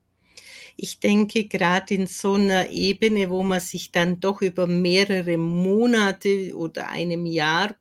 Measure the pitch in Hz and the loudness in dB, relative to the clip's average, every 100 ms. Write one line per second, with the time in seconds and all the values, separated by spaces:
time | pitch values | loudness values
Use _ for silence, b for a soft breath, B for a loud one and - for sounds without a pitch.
0 | _ _ B B B B B - - - | _ _ B B B B B -12 -12 -4
1 | 208 202 208 226 214 185 175 185 190 196 | 2 2 2 0 -2 0 2 2 0 -2
2 | 185 - 196 202 196 190 180 - 190 196 | -2 -4 0 2 2 2 0 -2 -2 2
3 | 220 214 185 185 190 185 180 180 - 180 | 2 2 0 -2 0 -2 -4 -10 -4 0
4 | 175 180 196 202 190 185 175 175 180 185 | 0 0 -2 -2 -2 0 0 2 2 2
5 | 202 185 175 170 165 175 185 208 240 226 | 2 0 0 -2 0 0 2 2 4 4
6 | 202 190 202 196 185 - 165 - - - | 2 0 0 0 -2 -6 -8 -8 -8 -4
7 | 170 170 170 165 151 165 208 - | -4 -4 -2 0 0 0 -2 -6